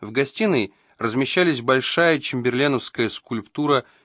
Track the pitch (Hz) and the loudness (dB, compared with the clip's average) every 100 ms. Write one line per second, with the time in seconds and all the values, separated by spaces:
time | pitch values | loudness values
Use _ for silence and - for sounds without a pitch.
0 | 107 120 139 - 220 143 98 _ _ - | -6 -2 -2 0 2 2 0 _ _ -6
1 | 110 120 135 180 175 131 120 131 - - | -4 -2 0 2 2 0 0 0 0 2
2 | 170 151 - 127 123 123 143 131 - - | 2 2 -2 -4 -2 0 0 0 -4 -4
3 | 113 - - 117 98 - 147 135 - _ | -4 -4 -8 -8 -8 -4 0 0 -2 _